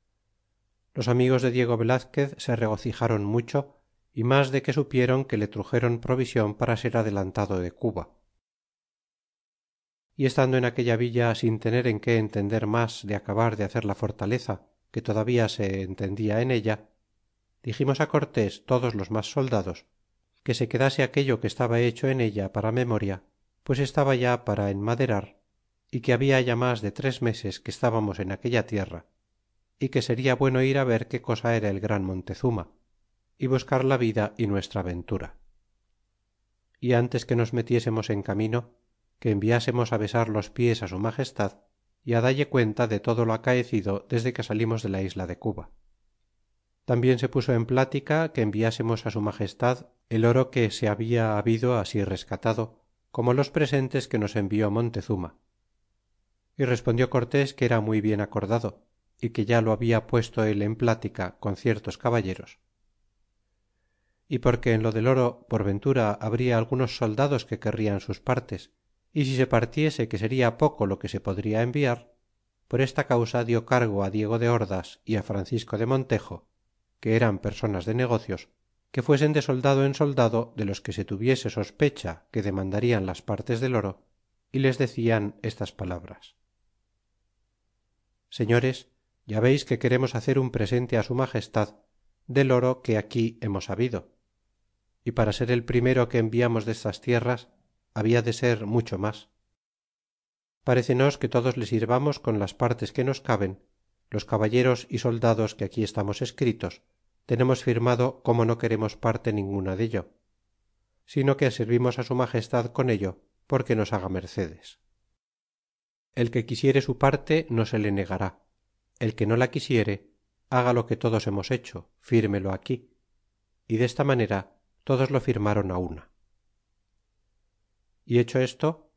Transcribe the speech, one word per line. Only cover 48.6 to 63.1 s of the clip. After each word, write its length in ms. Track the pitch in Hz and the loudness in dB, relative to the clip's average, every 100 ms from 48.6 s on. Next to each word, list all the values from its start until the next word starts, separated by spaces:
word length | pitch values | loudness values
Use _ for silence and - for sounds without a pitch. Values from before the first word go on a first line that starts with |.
| 113 113 113 110 113 | 0 0 -2 -2 -4
a 60 | |
su 100 | 110 | -4
magestad 680 | 104 - 104 - 123 127 - _ _ | -4 -4 -6 -2 -2 -2 -6 _ _
el 160 | 113 117 | 2 4
oro 260 | 120 131 | 4 2
que 180 | 127 110 | 0 0
se 160 | - 107 | 0 -2
habia 500 | 104 113 117 113 104 | -2 0 0 2 0
habido 400 | 104 113 123 120 | 0 0 2 0
así 260 | - 110 | 0 -2
rescatado, 800 | 95 95 - 101 113 110 110 - _ _ _ | -2 -4 -6 -4 -2 -2 -4 -10 _ _ _
como 220 | - 120 | -2 2
los 160 | 131 139 | 2 0
presentes 580 | - 143 143 135 135 - | 0 0 0 0 -2 -2
que 120 | 113 | -2
nos 160 | 104 110 | -2 -2
envió 340 | 98 104 107 | 0 0 0
Montezuma. 720 | 107 120 110 - 98 85 - _ _ _ _ _ _ _ _ _ _ _ - | 0 -2 -4 -4 -4 -4 -12 _ _ _ _ _ _ _ _ _ _ _ -2
Y 60 | |
respondió 460 | 131 120 - 117 127 | 0 0 0 0 2
Cortés 440 | 127 117 139 139 | 0 0 0 0
que 120 | - 120 | -2 0
era 160 | 117 | 2
muy 180 | 110 110 | 2 0
bien 220 | 104 104 | 2 0
acordado, 640 | 101 104 98 117 113 - _ _ _ _ | -2 -4 -2 -2 -2 -8 _ _ _ _
y 120 | 120 | -6
que 140 | 117 104 | -4 0
ya 160 | 117 | 2
lo 100 | 110 | 2
habia 360 | 107 117 113 110 | 2 2 0 2
puesto 360 | 120 113 - | 0 0 0
él 180 | 110 104 | 0 0
en 140 | 104 113 | -2 0
plática 640 | 120 113 104 - 90 - | 0 0 -4 -8 -8 -6
con 160 | 107 95 | -6 -2
ciertos 420 | 123 107 - - | 0 -2 -4 -6
caballeros. 640 | 123 120 95 90 - - _ _ _ _ _ | 0 0 0 -6 -12 -20 _ _ _ _ _